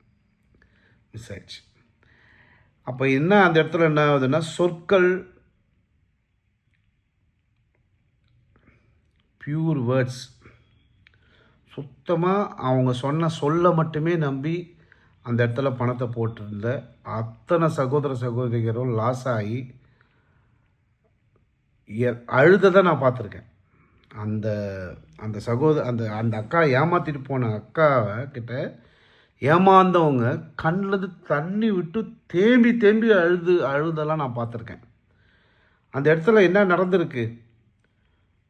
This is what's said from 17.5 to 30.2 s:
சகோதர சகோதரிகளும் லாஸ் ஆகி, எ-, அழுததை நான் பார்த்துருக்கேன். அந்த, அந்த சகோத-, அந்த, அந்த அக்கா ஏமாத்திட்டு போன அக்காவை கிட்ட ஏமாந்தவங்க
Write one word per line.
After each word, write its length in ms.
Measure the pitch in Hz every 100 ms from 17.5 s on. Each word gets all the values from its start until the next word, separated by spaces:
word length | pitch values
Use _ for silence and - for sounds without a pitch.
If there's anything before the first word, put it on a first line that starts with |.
| 170 160
சகோதர 460 | 160 131 147 143 127
சகோதரிகளும் 800 | 123 117 127 120 113 113 127 110
லாஸ் 320 | 117 127 135
ஆகி, 520 | 113 104 110 - - _ _ _ _ _ _ _ _ _ _ _ _ _ _ _ _ _ _ _ _ -
எ-, 360 | 104 123 120 -
அழுததை 560 | 127 151 196 190 185
நான் 180 | 185 147
பார்த்துருக்கேன். 460 | 131 127 107 87 - _ _ _ _ _ _ 110
அந்த, 320 | 107 107 107 104 101 95 90 - - -
அந்த 220 | 107 107
சகோத-, 440 | 120 120 156 151
அந்த, 320 | 127 117 113 107
அந்த 220 | 113 110
அக்கா 240 | 107 170
ஏமாத்திட்டு 640 | 156 127 165 175 160 139
போன 240 | 131 135 117
அக்காவை 840 | 107 - - 151 131 104 107 143
கிட்ட 480 | 123 113 123 202 - _ _ _ _ _ -
ஏமாந்தவங்க 1040 | 127 170 190 190 185 175 156 131